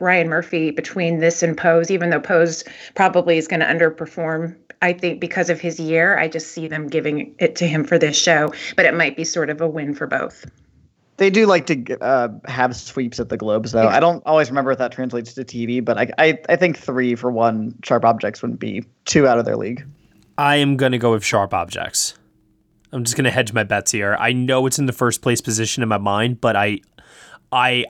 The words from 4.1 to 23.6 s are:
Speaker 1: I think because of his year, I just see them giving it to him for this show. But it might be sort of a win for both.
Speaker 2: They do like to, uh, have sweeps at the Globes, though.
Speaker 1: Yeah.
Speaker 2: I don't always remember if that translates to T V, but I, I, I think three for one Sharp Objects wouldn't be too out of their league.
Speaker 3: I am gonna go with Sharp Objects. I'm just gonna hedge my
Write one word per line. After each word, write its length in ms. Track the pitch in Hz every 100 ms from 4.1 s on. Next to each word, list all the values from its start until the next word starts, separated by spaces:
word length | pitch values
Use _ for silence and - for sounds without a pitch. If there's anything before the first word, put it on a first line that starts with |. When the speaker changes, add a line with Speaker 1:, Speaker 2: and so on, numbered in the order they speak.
| - 160 160 165 170 _ -
Speaker 1:
I 100 | 180
think 260 | 175 180 180
because 300 | 170 190 175
of 120 | 160
his 200 | 175 160
year, 380 | 160 160 175 196
I 100 | 160
just 240 | 160 160
see 160 | - 160
them 200 | 156 151
giving 460 | 160 147 147 - -
it 180 | 180 -
to 100 | 175
him 180 | 156
for 120 | 151 170
this 200 | 151 147
show. 320 | - 160 151 - - -
But 80 |
it 80 | 170
might 220 | 170 151 135
be 80 |
sort 240 | 160 175 147
of 140 | 151
a 40 | 165
win 280 | 156 143
for 120 | 143 147
both. 380 | 135 139 - - _ _ _ _ _ _ -
Speaker 2:
They 140 | 196
do 160 | 190 214
like 200 | 180 -
to, 300 | 143 120 -
uh, 260 | 113 131 120 107
have 320 | - 127 127 123
sweeps 420 | - - 120 120
at 100 | 117
the 60 | -
Globes, 320 | 107 107 113
though. 120 | 117
Speaker 1:
Yeah. 120 | 113 104
Speaker 2:
I 40 |
don't 200 | 165 170 -
always 240 | 156 139
remember 220 | 139 131
if 60 | 127
that 140 | 120
translates 400 | - 127 120 113
to 100 | -
T 200 | 127 123
V, 160 | 117 123
but 160 | 120 110
I, 140 | 127 -
I, 200 | 160 160 -
I 60 | 165
think 200 | 180 151
three 380 | - 127 123
for 160 | 117 123
one 440 | 117 117 110 110 113
Sharp 220 | - 120
Objects 380 | 117 113 104 -
wouldn't 180 | 120 120
be 240 | 110 101 110 _ -
too 200 | - 135
out 120 | 117
of 80 | 117
their 100 | 110
league. 300 | 107 123 - - _ _ _ -
Speaker 3:
I 200 | 143 147
am 200 | 139 135
gonna 220 | 135 123
go 140 | 117
with 120 | 110
Sharp 300 | - 107 98
Objects. 600 | 95 87 - 82 - - - _ _ _ _ _ _ _
I'm 120 | 135
just 120 | 117 117
gonna 140 | 131
hedge 220 | 131 113
my 100 | 113